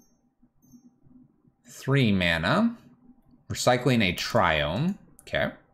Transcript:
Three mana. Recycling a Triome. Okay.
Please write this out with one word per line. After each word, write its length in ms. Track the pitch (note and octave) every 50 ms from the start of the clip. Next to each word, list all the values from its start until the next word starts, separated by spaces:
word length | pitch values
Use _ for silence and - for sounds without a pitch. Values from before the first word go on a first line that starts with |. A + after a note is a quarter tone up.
| _ _ _ _ _ _ _ _ _ _ _ _ _ _ - - _ - - _ _ - - - - _ _ _ _ _ _ _ _
Three 460 | - - - - C3+ C3+ C#3 B2+ A2 G2+
mana. 640 | F#2+ F2+ F2 E2+ D#2+ D#2+ F#2+ C#3 F#3+ A3+ A#3 A#3 - - - - _ _ - - - _ _ _ _ _ -
Recycling 560 | G#2+ - - C3 B2 B2+ - C#3+ B2+ A#2 G#2+
a 60 | F2+ E2+
Triome. 840 | - - - - A#2+ F#2+ E2+ D#2+ D#2 D2 D2 E2 A2 D3+ F3+ G3+ - - - - - -
Okay. 280 | - - - - - - - _ _